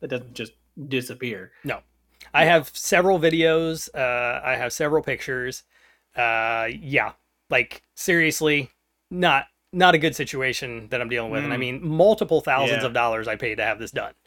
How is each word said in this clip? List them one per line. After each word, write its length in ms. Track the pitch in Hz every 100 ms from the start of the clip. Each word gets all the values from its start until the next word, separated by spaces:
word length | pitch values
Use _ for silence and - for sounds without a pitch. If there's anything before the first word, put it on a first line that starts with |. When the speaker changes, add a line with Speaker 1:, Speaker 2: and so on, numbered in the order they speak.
Speaker 1:
it 60 | 151
doesn't 240 | 127 123
just 180 | - 110 _ _ - 135
disappear. 640 | 127 120 113 123 101 92 _
Speaker 2:
No. 160 | 143 104 _ _ _ _ -
I 100 | 147
Speaker 1:
Yeah. 80 | 160
Speaker 2:
have 180 | 170 143
several 460 | - - 180 180 185
videos. 680 | 160 165 160 160 165 160 - 151
Uh, 460 | 127 123 120 127
I 120 | - 123
have 160 | 123
several 280 | - 151 156
pictures. 640 | 147 123 - 127 123 - _ _ _ _ _ -
Uh, 520 | 117 113 113 113 113 131
yeah, 300 | 139 135 110 - _ _ _
like, 340 | 131 120 - _ -
seriously, 760 | - 170 160 - 156 147 135 _ _ _ _
not, 340 | 180 175 139 - _ _
not 220 | 180 180
a 60 | 165
good 160 | 156 156
situation 720 | 147 139 131 120 131 117 107
that 100 | 123
I'm 100 | 117
dealing 200 | 123 113
with. 120 | 110
And 100 | 110
I 40 | 123
Speaker 1:
Mm. 20 |
Speaker 2:
mean, 280 | 127 127 170
multiple 540 | 156 196 208 180 160
thousands 400 | 151 131 135 117
Speaker 1:
Yeah. 60 | 123
Speaker 2:
of 60 |
dollars 340 | 120 120 113 113
I 80 | 110
paid 200 | 120 107
to 80 |
have 140 | 110 107
this 140 | 110
done. 220 | 131 104 -